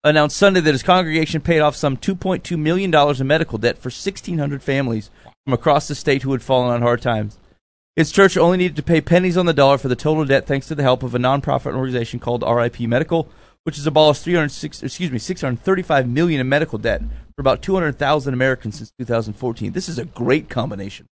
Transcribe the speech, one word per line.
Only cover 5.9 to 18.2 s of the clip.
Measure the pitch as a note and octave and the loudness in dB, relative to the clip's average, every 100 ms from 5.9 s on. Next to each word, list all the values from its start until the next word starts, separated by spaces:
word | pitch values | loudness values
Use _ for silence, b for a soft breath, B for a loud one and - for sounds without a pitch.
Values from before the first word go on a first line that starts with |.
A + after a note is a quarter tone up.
state | C#3+ - C#3 | -6 0 0
who | C3 | 0
had | C3 | -4
fallen | - C3 B2 | 0 0 2
on | A#2+ | 0
hard | A#2+ A#2+ | 2 0
times. | A#2+ A2 G#2+ - _ _ _ _ _ - | 0 -2 -4 -10 _ _ _ _ _ -2
His | D#3 | 0
church | - G3 F#3 | 4 4 6
only | E3 F#3 | 4 4
needed | F3+ D3 | 0 -2
to | |
pay | D3 E3 | 0 0
pennies | C#3+ F3 F#3 F3 | 4 2 4 2
on | F3 | 2
the | |
dollar | C#3+ C#3 C#3 | 4 4 4
for | C3+ | 0
the | B2 | -2
total | D#3 D#3 | 0 0
debt | D3 C3+ - | 2 0 0
thanks | C#3 - | -4 -4
to | D3 | -2
the | |
help | C3+ B2+ | 2 2
of | B2+ A#2+ | 0 0
a | |
nonprofit | B2+ C#3 C3+ C3 C3 | 0 0 0 -4 -2
organization | C3 C3 B2 A#2 B2 | -4 -4 -4 -4 -6
called | - A#2+ | -4 -4
R | - A#2 | 0 0
I | A#2+ | 0
P | A#2+ A#2 | -2 0
Medical, | B2 D3+ E3 - b b b | 0 0 -2 -4 b b b
which | - D3 | -10 -4
has | C#3+ | 0
abolished | D3+ D3+ C#3 | 4 4 4
three | - | 0
hundred | F3 D3 | 0 0
six, | - D3+ - | -4 -12 -8
excuse | C3 - F3 | -10 -6 -6
me, | B2 | -6
six | - F#3 | -6 -6
hundred | C3+ A#2 | -4 -4
thirty-five | - F#3+ F3 D3 B2+ | 0 0 2 0 2
million | B2+ F3 D3+ | 0 2 2
in | B2+ | 0
medical | C#3+ D#3+ G#2+ | 0 0 -4
debt | A2+ F2+ - B B | -2 -2 -4 B B
for | - | -2
about | C3+ B2 | 0 0
two | - | 0
hundred | F#3+ D#3+ B2+ | 0 0 -2
thousand | C#3+ D3+ | 0 0